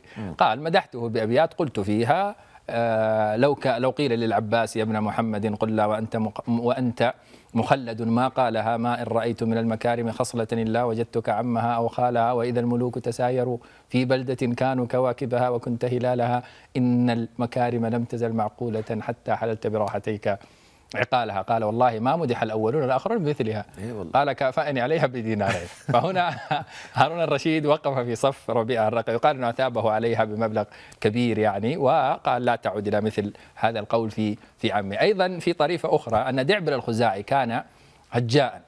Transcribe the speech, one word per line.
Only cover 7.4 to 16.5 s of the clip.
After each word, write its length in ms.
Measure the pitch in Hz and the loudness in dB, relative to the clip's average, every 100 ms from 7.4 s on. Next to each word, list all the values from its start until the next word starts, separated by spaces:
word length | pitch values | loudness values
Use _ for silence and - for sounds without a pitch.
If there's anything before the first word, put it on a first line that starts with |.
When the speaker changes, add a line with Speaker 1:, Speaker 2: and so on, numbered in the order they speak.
| _ | _
Speaker 2:
مخلد 480 | 117 113 139 117 113 | -2 2 2 0 -4
ما 260 | 113 117 131 | 0 2 0
قالها، 480 | 131 123 110 107 120 | 2 0 2 0 0
ما 260 | 117 120 | 0 -2
إن 40 | 117 | 0
رأيت 360 | 110 120 113 | 0 0 -2
من 160 | 113 113 | 0 0
المكارم 540 | 113 110 120 120 117 | 0 0 0 0 -2
خصلة 340 | 110 127 117 110 | -2 -4 -2 -2
إلا 320 | 117 113 113 | -2 0 0
وجدتك 440 | 123 113 113 117 113 | 0 -2 -2 -2 -2
عمها 440 | 107 123 117 117 | -2 0 0 0
أو 140 | 117 117 | 0 -2
خالها، 440 | - 123 120 117 | 0 0 2 2
وإذا 280 | 123 123 120 | 2 0 0
الملوك 380 | 120 120 123 120 | 0 0 0 -2
تسايروا 600 | 120 117 123 127 127 120 - - - | -6 -2 0 0 0 -4 -8 -20 -2
في 160 | 123 | 0
بلدة 420 | 127 131 127 127 123 | 2 0 0 -2 0
كانوا 320 | 120 131 127 120 | 0 0 0 0
كواكبها 640 | 127 127 120 123 123 123 | 0 0 0 -2 0 0
وكنت 360 | 117 127 117 | 0 -4 -2
هلالها، 580 | 123 123 123 123 120 123 - | -2 0 0 0 0 0 -4